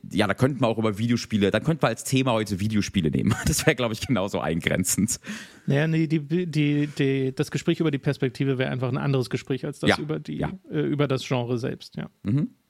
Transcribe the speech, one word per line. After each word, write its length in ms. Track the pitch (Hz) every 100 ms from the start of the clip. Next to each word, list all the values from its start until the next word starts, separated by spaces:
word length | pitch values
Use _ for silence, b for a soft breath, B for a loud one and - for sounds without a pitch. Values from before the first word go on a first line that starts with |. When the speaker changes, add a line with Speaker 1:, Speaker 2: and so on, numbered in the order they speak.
| -
Speaker 1:
ja, 140 | 87 104
da 80 |
könnten 280 | 98 131 135
wir 60 | 117
auch 120 | 113
über 80 | 110
Videospiele, 640 | 98 120 120 - 107 98
da 80 | 107
könnten 240 | 131 160
wir 60 | 135
als 160 | 113 -
Thema 260 | 131 131
heute 300 | 113 107 95
Videospiele 500 | 107 107 95 98 78
nehmen. 240 | 67 57 107
<laughs> 60 | -
Das 200 | 156 -
wäre, 100 | 147
glaub 160 | 120
ich, 160 | 110 -
genauso 320 | 113 98 95
eingrenzend. 800 | 67 82 78 76 92 - 95 - B 214 B B -
Speaker 2:
Naja, 200 | 139 160
nee, 220 | 160 160
die, 380 | 160 143 170 180
die, 420 | 151 147 147 147
die, 480 | 143 139 135 131 135
das 160 | 151
Gespräch 300 | - - 165
über 100 | 160
die 60 | 139
Perspektive 600 | - 135 135 - 139 127
wäre 120 | 131
einfach 180 | 135 127
ein 100 | 120
anderes 320 | 143 135 120
Gespräch 360 | 127 - 131 151
als 140 | -
das 100 | 147
Speaker 1:
Ja, 80 | -
Speaker 2:
über 200 | 151 156
die, 180 | 151 151
Speaker 1:
ja. 140 | 151 190 320
Speaker 2:
äh, 80 | 170
über 300 | 143 139 143
das 180 | 131 -
Genre 300 | 131 120 123
selbst, 400 | 131 127 - -
ja. 120 | - _
Speaker 1:
Mhm. 280 | 95 127 151 _ _